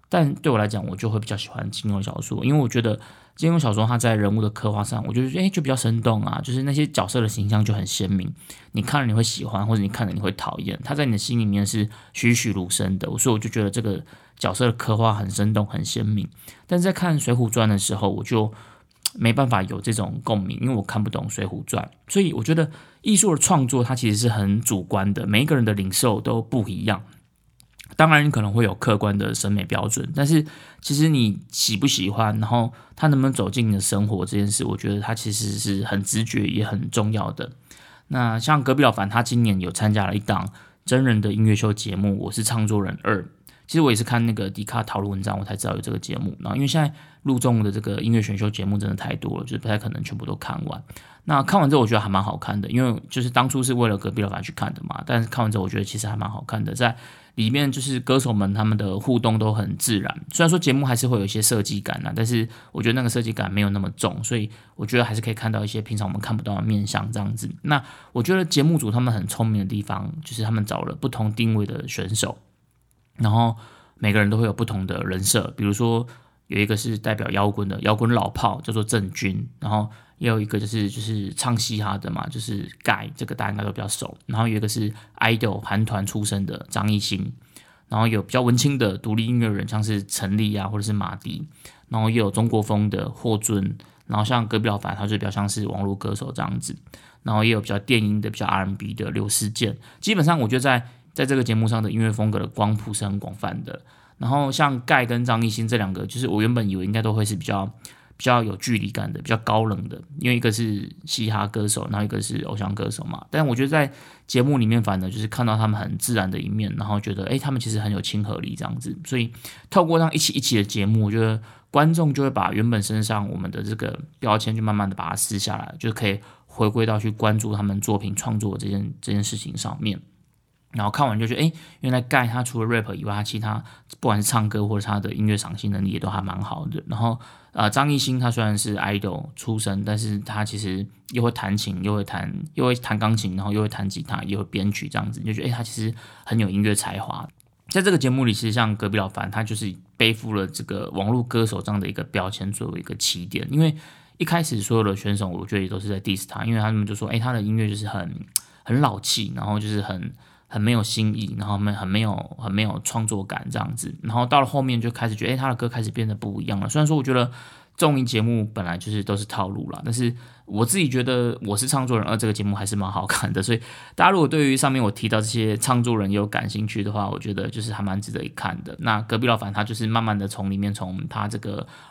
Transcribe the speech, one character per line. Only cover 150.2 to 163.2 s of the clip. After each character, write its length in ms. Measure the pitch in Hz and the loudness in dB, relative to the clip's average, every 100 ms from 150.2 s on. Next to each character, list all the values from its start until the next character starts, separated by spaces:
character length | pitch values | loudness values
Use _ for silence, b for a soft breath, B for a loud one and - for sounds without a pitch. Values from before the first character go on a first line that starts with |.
| 117 | -2
了 120 | 104 92 | -2 -4
这 160 | - | -6
个 260 | - 98 - | -8 -6 -6
网 140 | 95 101 | -2 0
络 120 | 123 | 0
歌 240 | 120 117 | 0 0
手 160 | 110 98 | 0 0
这 120 | 98 | -2
样 80 | 101 | -2
的 80 | 98 | -2
一 40 | |
个 120 | 107 | -6
标 260 | - 101 92 | -4 -2 -2
签 220 | - 98 | -4 -6
作 160 | 107 - | -6 -6
为 100 | 85 | -8
一 40 | |
个 100 | - | -8
起 320 | 110 - 87 90 | -4 -4 -4 -6
点， 180 | - - | -8 -2
因 80 | 147 | 4
为 160 | 160 156 B B B B | 4 2 B B B B
一 60 | |
开 160 | 165 170 | 0 0
始 200 | 151 113 | 0 -2
所 160 | 98 113 | 2 2
有 80 | |
的 100 | 104 | 2
选 220 | 98 101 101 | 0 -2 -2
手， 100 | 95 | -2
我 180 | 90 | -6
觉 120 | 95 101 | -2 -2
得 60 | |
也 60 | 92 | -2
都 120 | 98 | -4
是 80 | 101 | -4
在 120 | 95 | -4
diss 280 | 104 98 - | -2 -4 -4
他， 160 | - | -6
因 100 | 110 | -2
为 60 | 113 | 0
他 100 | 110 | 2
们 160 | 107 104 | 0 0
就 80 | |
说， 140 | 101 110 | -2 -2
诶， 100 | 113 | -2
他 140 | 123 | 0
的 100 | 120 | -2
音 140 | 104 110 | 0 0
乐 120 | 107 | 0
就 60 | |
是 140 | 101 101 | -2 -6
很， 200 | 98 85 78 - - B B | -6 -8 -10 -8 -10 B B
很 180 | - 127 | 0 2
老 200 | 139 101 | 2 0
气， 320 | - - 101 | -4 -2 -4
然 100 | 123 | -4
后 140 | 104 104 | -2 -2
就 80 | 107 | -2
是 160 | 104 | -4
很， 300 | - 92 85 - b b b | -4 -6 -8 -12 b b b
很 80 | 107 | 0
没 120 | 107 | 2
有 100 | 117 | 2
新 320 | 110 - 107 | 0 0 0
意， 180 | 110 101 113 | 0 -4 -6
然 80 | 101 | -4
后 100 | 101 | -2
很 300 | 104 101 95 | -2 -2 -2
没 140 | 104 | 0
有， 120 | 110 95 - - | 0 -2 -8 -10
很 160 | 113 | -4
没 100 | 98 | -2
有 180 | 107 - | -2 -2
创 240 | - 117 110 | -4 -2 -2
作 160 | 101 | -4